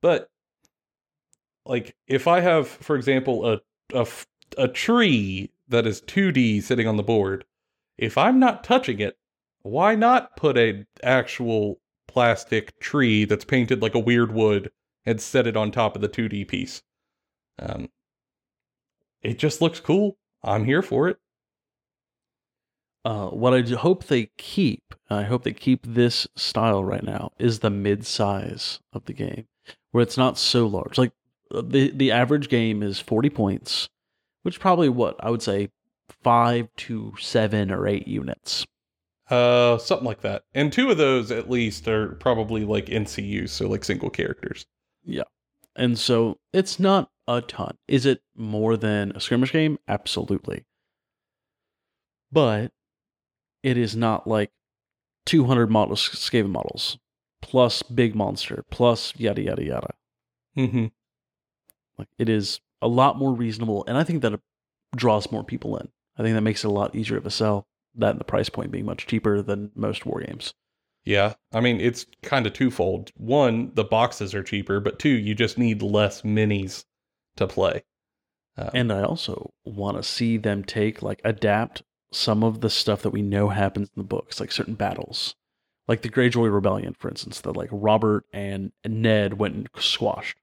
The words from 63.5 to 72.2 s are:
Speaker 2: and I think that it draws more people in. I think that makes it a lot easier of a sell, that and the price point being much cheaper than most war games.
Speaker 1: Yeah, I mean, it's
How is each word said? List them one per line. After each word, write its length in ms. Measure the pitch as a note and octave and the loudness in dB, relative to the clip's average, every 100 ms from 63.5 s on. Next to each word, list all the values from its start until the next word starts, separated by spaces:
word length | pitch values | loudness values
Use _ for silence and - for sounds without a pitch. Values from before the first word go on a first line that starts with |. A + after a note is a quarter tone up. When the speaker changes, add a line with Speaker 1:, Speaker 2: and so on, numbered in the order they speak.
| G#2+ A2+ G2+ - | -4 -2 -2 -2
Speaker 2:
and 100 | B2 | -2
I 60 | |
think 200 | D#3+ E3 | 0 0
that 100 | A#2+ | 0
it 80 | G#2 _ _ _ _ _ B2 | -2 _ _ _ _ _ -2
draws 340 | A#2+ G#2+ G#2 | 2 2 0
more 140 | G#2+ | -8
people 320 | G#2+ - G#2 G#2+ | -8 -10 -8 -8
in. 120 | - _ _ - | -10 _ _ -4
I 40 | |
think 120 | A2+ | -2
that 60 | A2 | 0
makes 240 | G#2+ G#2+ | 0 -2
it 40 | G#2+ | -2
a 40 | |
lot 240 | G2+ G2+ - | 0 -2 -4
easier 200 | A2 G#2+ | -4 -4
of 100 | - | -6
a 40 | |
sell, 380 | - A2 G2+ - _ _ - | -2 0 0 -4 _ _ -2
that 160 | A2 | -2
and 80 | - | -2
the 40 | |
price 240 | - - G2+ | -4 -4 -4
point 220 | - - | -6 -8
being 160 | F#2+ G2+ | -6 -8
much 200 | - - | -8 -4
cheaper 360 | A2+ G#2+ G#2 | -2 0 0
than 300 | G2+ G2+ G#2 | 0 -6 -6
most 320 | - G#2 - - | -6 -6 -6 -8
war 160 | - | -8
games. 320 | - - - - _ _ _ _ | -8 -12 -14 -16 _ _ _ _
Speaker 1:
Yeah, 300 | - G2+ G2+ G#2+ _ | -2 2 2 -2 _
I 80 | A2+ | 0
mean, 200 | B2 A2+ | 0 2
it's 260 | A2 A#2+ - _ | 0 -2 -14 _